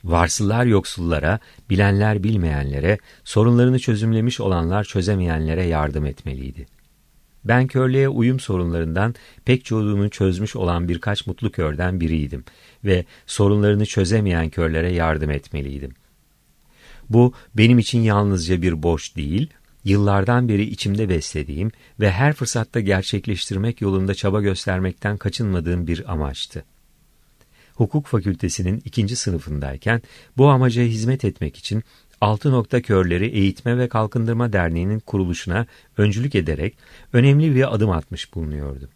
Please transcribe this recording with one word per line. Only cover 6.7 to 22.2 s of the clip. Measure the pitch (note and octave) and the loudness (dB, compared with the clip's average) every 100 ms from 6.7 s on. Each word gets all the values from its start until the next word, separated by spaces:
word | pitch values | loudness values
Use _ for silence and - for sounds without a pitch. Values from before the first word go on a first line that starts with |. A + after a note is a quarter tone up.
| _ _ _ _ _ _ _ | _ _ _ _ _ _ _
Ben | G2+ B2 C3 | 0 2 2
körlüğe | C3 C3 C3 C3+ | 2 2 2 2
uyum | A#2+ A#2+ C3 | 2 2 0
sorunlarından | - F#2 F2 E2 D#2+ E2 G#2+ A#2 - - | -2 -2 0 -2 -2 0 -2 -4 -16 -8
pek | - C3 | 0 0
çoğunu | - A2 G#2 G2+ G#2 | 0 -2 0 0 -2
çözmüş | - F#2+ F2+ G#2 - | 0 -2 0 -6 -4
olan | F2+ F2 F2 | -2 -2 -2
birkaç | F2 - G2+ - | -4 -4 -4 -6
mutlu | - A2 | -6 -4
körden | - D#2 D2 F2+ F#2 | -2 -4 -2 -2 -2
biriydim | E2 D#2+ C#2 C#2 - _ _ _ | 0 0 -2 -6 -14 _ _ _
ve | G2+ F2+ F2 - - | 0 0 0 -16 -12
sorunlarını | - G2+ G#2 G#2 G#2 G#2+ | 0 2 4 4 2 0
çözemeyen | - F2+ A2 G2+ E2+ E2 | 0 0 2 2 0 -2
körlere | - E2 D#2+ F2+ | -2 -2 0 0
yardım | F2 E2 D#2 D2+ | 0 0 0 -2
etmeliydim. | C#2+ - D2 C#2 C#2 C2+ - _ _ _ _ _ _ _ _ - - - | -4 -6 -8 -8 -10 -12 -16 _ _ _ _ _ _ _ _ -20 -20 0
Bu | A2+ B2 - - | 4 4 2 -8
benim | G#2+ A2+ A#2+ | 4 6 6
için | G#2 A#2+ | 4 0
yalnızca | A2+ G#2 G2+ F#2+ E2 F#2 | 2 2 2 0 0 0
bir | F2+ E2 | 2 0
borç | E2+ D#2 - - | 0 -2 -4 -8
değil, | C#2+ F#2 D#3 _ _ _ | -4 -2 -4 _ _ _
yıllardan | G2+ G2+ G2+ G2 F#2+ A#2+ B2 | 0 2 4 2 2 2 2
beri | G2+ | 0
içimde | A2 - G2+ G2+ G#2+ | -2 -4 -4 -2 0
beslediğim | F2 - D#2 C#2 C#2+ G#2+ - - - | -2 -2 -8 -6 -6 -6 -8 -20 -2
ve | G#2 | 0
her | F2+ | 2